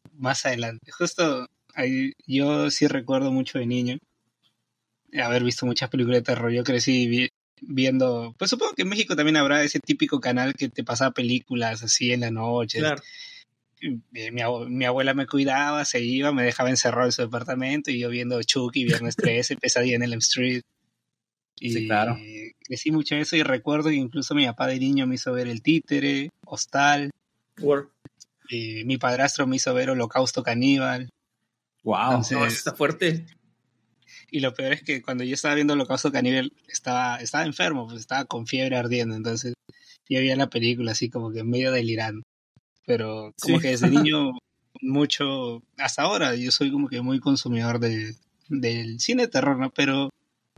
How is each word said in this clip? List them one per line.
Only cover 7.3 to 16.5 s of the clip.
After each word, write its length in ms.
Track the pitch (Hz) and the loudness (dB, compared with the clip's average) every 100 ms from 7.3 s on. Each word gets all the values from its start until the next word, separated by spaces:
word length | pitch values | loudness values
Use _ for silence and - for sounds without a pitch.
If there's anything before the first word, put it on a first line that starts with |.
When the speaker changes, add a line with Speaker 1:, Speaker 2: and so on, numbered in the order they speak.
| _ _ - | _ _ -20
Speaker 1:
viendo, 720 | - 131 131 131 127 120 - 113 | -6 0 2 4 2 0 -4 -6
pues 100 | - | -2
supongo 240 | 262 440 | 0 -2
que 80 | - | -2
en 80 | 185 | -2
México 260 | 208 214 165 | -2 -2 2
también 220 | 151 156 | 4 4
habrá 260 | 139 147 | 4 4
ese 160 | 147 151 | 2 0
típico 400 | - 147 147 143 | 0 0 0 0
canal 360 | 127 123 131 139 | 0 0 0 -2
que 140 | 135 | -6
te 140 | - | -6
pasaba 280 | 117 120 135 | -4 0 0
películas 720 | 123 120 123 - 123 113 113 | 0 0 -2 -2 -4 -2 -4
así 280 | 113 - 123 | 0 0 2
en 80 | 123 | 0
la 100 | 117 | -2
noche. 480 | 113 113 120 113 147 | -2 -2 -2 -2 -2
Speaker 2:
Claro. 220 | 151 143 - - - - _ _ _ - - 117 - | -2 -2 -8 -20 -20 -20 _ _ _ -10 -6 -6 -8
Speaker 1:
Mi, 180 | - 110 | -10 -8
mi 100 | 120 | -4
abue-, 260 | 117 123 120 | -2 -2 -4
mi 160 | 123 | 0
abuela 300 | 127 127 135 | 2 2 2
me 120 | 135 135 | 2 0
cuidaba, 600 | 143 139 135 143 147 139 | 2 2 2 2 0 0
se 160 | 123 | -2
iba, 320 | 120 127 143 | 0 0 2
me 100 | 139 | 2
dejaba 260 | 123 | 2